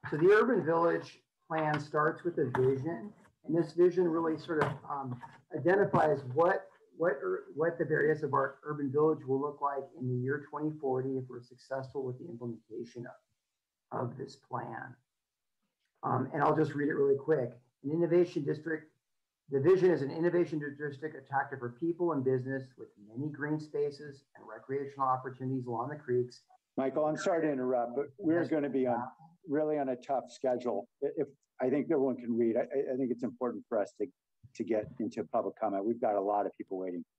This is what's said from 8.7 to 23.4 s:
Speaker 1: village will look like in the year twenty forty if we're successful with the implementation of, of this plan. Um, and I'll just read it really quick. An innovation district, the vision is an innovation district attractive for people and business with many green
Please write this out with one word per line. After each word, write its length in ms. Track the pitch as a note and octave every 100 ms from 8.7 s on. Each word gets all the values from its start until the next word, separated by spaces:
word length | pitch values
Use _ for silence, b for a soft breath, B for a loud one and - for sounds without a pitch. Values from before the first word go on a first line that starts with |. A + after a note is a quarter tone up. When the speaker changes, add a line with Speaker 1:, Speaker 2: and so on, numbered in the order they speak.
| D3 C#3+
Speaker 1:
village 320 | C#3 D#3 D3+ B2+
will 140 | C3+
look 220 | D3 C#3+
like 240 | C#3 C#3 C3+ -
in 120 | B2+
the 60 | B2
year 280 | B2+ D3 -
twenty 220 | D3 D3+ D3+
forty 360 | C#3 C3 C3 C3
if 60 | B2+
we're 120 | B2
successful 600 | A#2+ B2 - C3+ B2+ C#3+
with 160 | B2+ B2
the 60 | A#2
implementation 800 | A#2+ B2 A2+ _ A2+ A#2+ B2 A#2 - _ _ _ _ _ _ _
of, 80 | A2+
of 160 | A#2+ B2+
this 180 | C#3 -
plan. 580 | _ B2 A2+ A#2 B2+ B2 _ _ _ _ _ _ _ _ _ _
Um, 260 | - B2 B2+
and 100 | -
I'll 140 | C#3+ D#3
just 160 | D3
read 160 | C#3 C#3+
it 60 | D#3+
really 200 | C#3 C#3
quick. 360 | C3 D#3 A#2 - _ _ C#3
An 60 |
innovation 520 | D#3 E3+ E3+ E3+ E3+
district, 480 | D3+ D3+ D#3+ D#3 - _ _ _ _ _ _
the 120 | C#3
vision 300 | C#3 F#3 F3+
is 100 | D#3
an 100 | C3+
innovation 480 | E3 E3+ E3+ E3+ D#3+ D3 C#3+
district 380 | D3 C3 D#3 C#3+
attractive 440 | C3 C3+ - C3
for 100 | B2 -
people 320 | E3 E3+ F3
and 100 | D3
business 420 | B2+ C3 B2+ C3+ C3 -
with 120 | A2+ _ G#2
many 240 | A2+ D3
green 300 | C#3